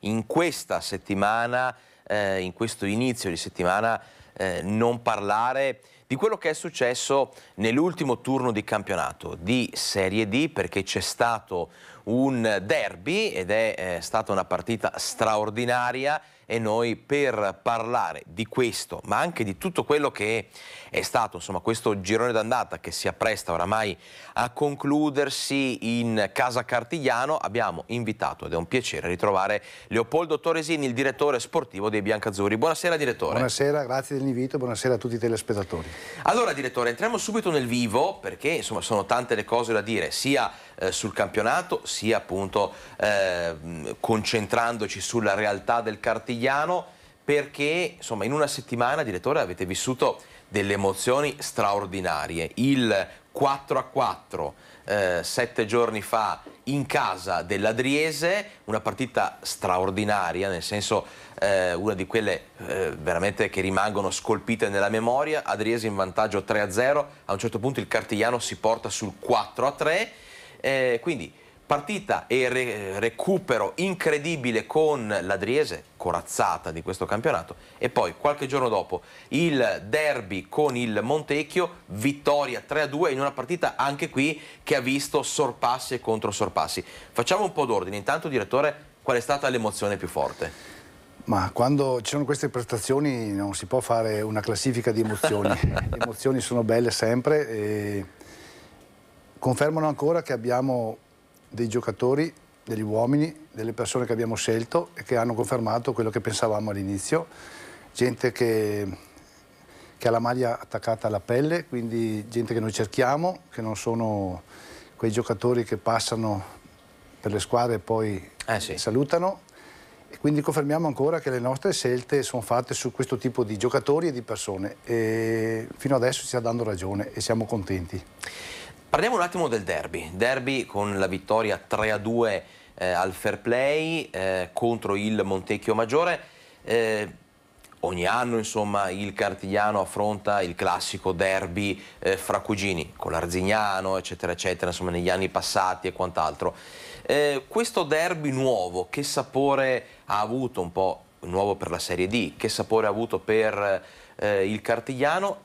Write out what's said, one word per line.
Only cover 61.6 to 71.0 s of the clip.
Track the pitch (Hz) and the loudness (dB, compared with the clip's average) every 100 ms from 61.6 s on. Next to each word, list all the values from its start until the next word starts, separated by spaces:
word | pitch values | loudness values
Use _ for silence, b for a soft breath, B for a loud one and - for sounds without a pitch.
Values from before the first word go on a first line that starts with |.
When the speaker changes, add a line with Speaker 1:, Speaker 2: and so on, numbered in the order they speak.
| 90 | 2
Speaker 1:
una | 87 104 | 0 -2
di | 95 92 | -2 0
quelle, | 113 104 87 - - - | 0 0 -2 -4 -14 -6
eh, | 87 87 - | -2 -2 -2
veramente | 78 85 98 101 104 | 0 2 2 2 0
che | 95 | 2
rimangono | 95 95 104 104 98 | 0 2 0 0 -2
scolpite | - - 107 104 113 113 | -4 -2 -2 0 0 2
nella | 98 101 | 2 2
memoria. | 110 117 127 151 151 | 2 2 2 2 -2
Adriese | - 101 107 117 110 | -2 -2 0 0 0
in | 98 | -2
vantaggio | 95 92 110 98 | -2 0 0 0
tre | - 107 | 0 0
a | 104 | 2
zero, | 92 127 147 143 B | 2 4 4 0 B
a | - | -6
un | 98 | -2
certo | 117 110 | -2 -2
punto | 117 135 | -2 -2
il | 98 | -2
Cartigliano | 113 - 104 113 123 | -2 -2 0 2 0
si | - 98 | -4 -2
porta | 110 113 113 | 0 0 -2
sul | - 104 90 | -6 -6 -8
quattro | - 117 104 - 127 | 0 2 2 0 -2
a | |
tre, | - 151 170 226 B B B B B | 0 0 0 -2 B B B B B
eh, | - 135 127 117 | 0 2 2 0